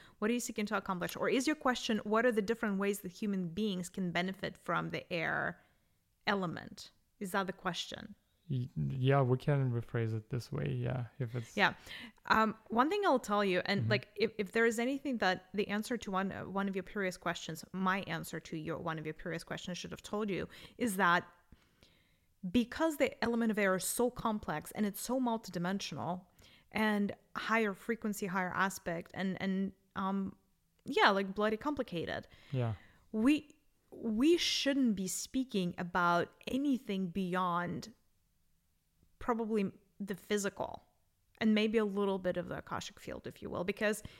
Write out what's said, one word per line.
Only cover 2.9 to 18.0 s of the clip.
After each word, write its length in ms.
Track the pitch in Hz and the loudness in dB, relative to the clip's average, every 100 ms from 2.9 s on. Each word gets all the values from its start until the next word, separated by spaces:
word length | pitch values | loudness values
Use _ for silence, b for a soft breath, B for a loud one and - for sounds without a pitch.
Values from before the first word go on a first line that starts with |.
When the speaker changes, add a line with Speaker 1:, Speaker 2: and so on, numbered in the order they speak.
| 202 | 0
Speaker 1:
that 120 | 185 | -6
human 360 | - 208 190 175 | -6 -2 -2 -2
beings 420 | 170 214 180 175 | -2 -2 -2 -4
can 200 | - 180 | -4 0
benefit 420 | 175 185 190 - 175 | 0 0 -2 -6 -6
from 240 | - 165 165 | -2 -2 -2
the 200 | 165 - | -6 -4
air 460 | 175 156 151 147 165 b b b b _ _ - | -4 -2 -2 -2 -6 b b b b _ _ -2
element? 640 | 202 180 - - - - _ _ - | 0 0 -4 -10 -14 -16 _ _ -10
Is 120 | 196 | -2
that 140 | 202 190 | 0 0
the 60 | |
question? 640 | 185 185 170 - - - 208 _ _ - | -2 -4 -4 -6 -10 -12 -16 _ _ -4
Speaker 2:
Y-, 220 | 131 123 156 139 135 | -2 -2 -2 -2 2
yeah, 220 | 127 139 | 4 6
we 160 | 127 131 | 6 4
can 340 | - 139 131 | 4 2 2
rephrase 440 | 120 113 120 113 110 | 0 -2 -2 0 -2
it 140 | 107 | -4
this 200 | 127 - | -6 -4
way, 280 | 139 143 127 | -4 -2 -2
yeah, 200 | 123 127 117 - | -2 -2 -4 -6
if 160 | 120 | -6
it's 200 | 123 113 | -4 -6
Speaker 1:
Yeah. 200 | - 135 - B B 233 - - | 2 2 0 B B -16 -8 0
Um, 240 | 208 220 - - | 4 2 0 -2
one 200 | 226 285 | 2 4
thing 140 | 415 | 4
I'll 140 | 392 262 | 4 4
tell 260 | 226 208 | 4 2
you, 160 | 202 180 - | 4 2 2
and, 160 | 196 | 2
Speaker 2:
Mm-hmm. 80 | - | 2
Speaker 1:
like, 180 | 208 - - | 2 0 -2
if, 140 | 208 - | -2 0
if 140 | 196 | -2
there 120 | 233 | 4
is 140 | 233 226 | 4 4
anything 400 | 240 277 294 240 | 0 -2 -2 0
that 260 | 190 - - | 2 0 -2
the 160 | 196 - | -4 -2
answer 300 | 208 220 233 | -2 -2 -4
to 120 | - | -2
one, 220 | 190 190 | -2 -2
uh, 120 | 104 | -4
one 220 | - 190 196 | -6 -2 -2
of 80 | |
your 80 | 190 | -2
previous 360 | 180 208 190 175 | -6 -4 -2 -2
questions, 440 | 175 170 - 160 - | -4 -4 -6 -10 -10
my 280 | 180 190 196 | -2 0 0